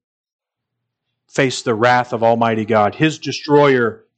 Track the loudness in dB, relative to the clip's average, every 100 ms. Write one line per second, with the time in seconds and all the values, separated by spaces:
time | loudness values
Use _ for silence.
0 | _ _ _ _ _ _ _ _ _ _
1 | _ _ _ -4 -2 -2 -6 0 2 2
2 | 0 -2 0 2 0 -2 0 0 0 0
3 | -4 -4 -10 -10 0 4 4 2 0 -6
4 | _